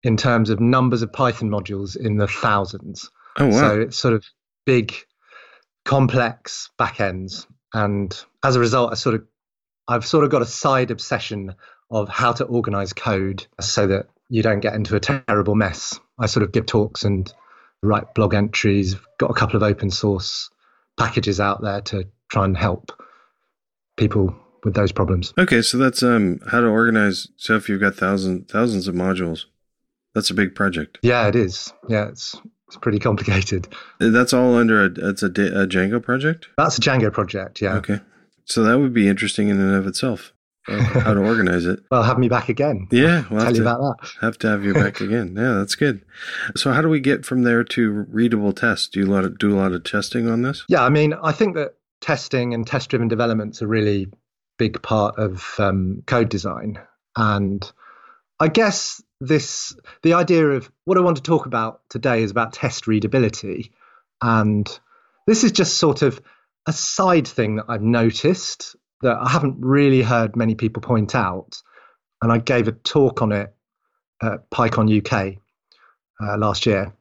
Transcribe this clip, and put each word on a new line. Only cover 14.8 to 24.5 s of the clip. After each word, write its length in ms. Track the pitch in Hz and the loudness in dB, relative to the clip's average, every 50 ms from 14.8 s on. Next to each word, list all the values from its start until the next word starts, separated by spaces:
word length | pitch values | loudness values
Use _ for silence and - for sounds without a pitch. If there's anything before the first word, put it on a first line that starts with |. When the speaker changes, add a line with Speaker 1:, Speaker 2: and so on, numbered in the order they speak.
| 107 101 107 | -4 -2 -2
Speaker 1:
a 40 | 104 | -2
terrible 560 | - - 143 135 - - 107 104 98 92 104 | -2 -2 -4 -4 -2 -2 0 0 2 2 2
mess. 440 | 107 107 95 85 - - - - - _ _ _ - | 2 2 0 -2 -6 -10 -12 -12 -12 _ _ _ -4
I 80 | 117 107 | -4 -2
sort 160 | - 120 104 | 0 0 -2
of 80 | 98 | 2
give 160 | - 120 113 - | 0 -2 -2 0
talks 360 | - 117 104 107 - - - | 0 0 0 0 -4 -4 -2
and 300 | 107 101 95 95 - - _ _ _ - - _ _ _ _ | -2 0 0 -2 -6 -8 _ _ _ -20 -20 _ _ _ _
write 320 | - 101 107 104 - - - | 0 0 0 0 -2 -4 0
blog 200 | - 110 98 104 | 0 2 2 2
entries, 640 | 104 104 104 - - - 107 98 101 98 92 95 95 _ _ _ _ | 2 0 0 -2 0 0 2 2 2 2 0 -2 -6 _ _ _ _
got 140 | 123 - | -2 -2
a 20 | - | 0
couple 220 | - 117 107 - | 0 0 0 2
of 80 | 110 107 | 2 2
open 260 | 104 101 - - 101 | 2 2 0 -2 -4
source 600 | 92 - - 104 101 95 95 - - - - - _ _ _ _ _ _ _ _ _ - | -4 0 0 0 0 0 -2 -6 -8 -10 -10 -12 _ _ _ _ _ _ _ _ _ -4
packages 420 | 117 113 113 - - 104 101 90 | -2 0 0 -2 -2 -2 -2 0
out 220 | 101 101 98 101 | 0 -2 -2 -2
there 180 | 107 107 98 101 | -4 -6 -6 -6
to 260 | 101 - - 98 92 98 _ _ _ _ | -6 -6 -6 -6 -6 -8 _ _ _ _
try 140 | - 110 98 | -2 0 2
and 140 | 95 92 87 | 2 2 2
help 340 | 80 107 90 - - - - _ - - _ _ _ _ _ _ _ _ _ _ _ _ _ _ _ _ _ | 0 0 -2 -2 -8 -14 -20 _ -20 -20 _ _ _ _ _ _ _ _ _ _ _ _ _ _ _ _ _
people 400 | - - 107 - 107 98 92 82 - _ _ | -2 -2 0 2 2 0 0 -2 -6 _ _